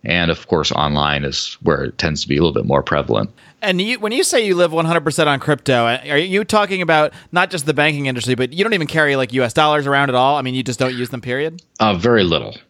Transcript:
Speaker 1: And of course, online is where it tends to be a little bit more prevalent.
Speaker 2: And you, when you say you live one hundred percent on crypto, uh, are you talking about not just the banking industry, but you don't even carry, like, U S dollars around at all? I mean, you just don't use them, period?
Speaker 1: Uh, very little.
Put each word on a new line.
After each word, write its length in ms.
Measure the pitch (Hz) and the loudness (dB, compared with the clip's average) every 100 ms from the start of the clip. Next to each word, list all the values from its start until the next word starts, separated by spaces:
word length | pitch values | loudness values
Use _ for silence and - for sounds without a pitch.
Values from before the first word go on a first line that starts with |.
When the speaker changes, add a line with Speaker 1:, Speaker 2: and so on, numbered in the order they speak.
| - | 0
Speaker 1:
And 260 | 87 85 | 0 0
of 160 | 82 - | -2 0
course, 240 | 85 73 | 0 0
online 540 | - 73 73 73 73 69 | 0 0 0 0 0 -4
is 320 | - - - | -6 -8 -4
where 220 | - 71 | 0 0
it 140 | 67 - | -2 -4
tends 240 | 82 76 | -4 -2
to 80 | - | -2
be 80 | 71 | 2
a 20 | |
little 140 | 82 | 2
bit 120 | 52 - | 0 0
more 160 | 69 | 0
prevalent. 500 | - 76 67 55 52 - - _ | 0 -2 0 -2 -2 -10 -20 _
Speaker 2:
And 200 | 202 180 | -2 -2
you, 180 | 208 240 | -2 -2
when 140 | 208 | -2
you 100 | 240 | -2
say 220 | 381 302 214 | 0 0 2
you 100 | 175 | 2
live 160 | 175 | 2
one 140 | 160 165 | 2 0
hundred 180 | 170 | 0
percent 240 | 151 151 151 | 0 0 2
on 140 | 139 | 2
crypto, 440 | - 143 - 127 117 | 0 -2 2 2 2
uh, 160 | 123 143 | 0 0
are 80 | 147 | -2
you 280 | 185 190 214 | 2 0 2
talking 360 | 214 202 190 | 2 2 -2
about 300 | 170 156 151 - - | 2 2 2 -2 -4
not 180 | 175 190 | 0 0
just 140 | 180 143 | -2 -2
the 80 | |
banking 320 | 139 147 147 139 | 2 2 0 -4
industry, 280 | 123 117 | -4 -2
but 200 | 120 127 | -2 -2
you 100 | 160 | -2
don't 100 | 208 | 0
even 140 | 208 151 | 0 -2
carry, 300 | 160 147 139 | 0 0 0
like, 160 | 127 | -2
U 100 | 127 | -2
S 80 | 120 | 0
dollars 340 | - 151 151 139 | 2 2 2 2
around 220 | 139 139 | 0 2
at 80 | 127 | 2
all? 220 | 131 147 | 2 2
I 40 | |
mean, 140 | 131 127 | -2 -4
you 80 | |
just 160 | 127 123 | -4 -2
don't 160 | 131 127 | -4 -2
use 140 | 123 | -8
them, 100 | 127 | -8
period? 420 | 120 127 156 165 _ _ | -6 -6 -6 -8 _ _
Speaker 1:
Uh, 140 | 110 92 | 0 2
very 280 | 110 117 | 2 4
little. 320 | 90 78 55 - | 4 0 -2 -14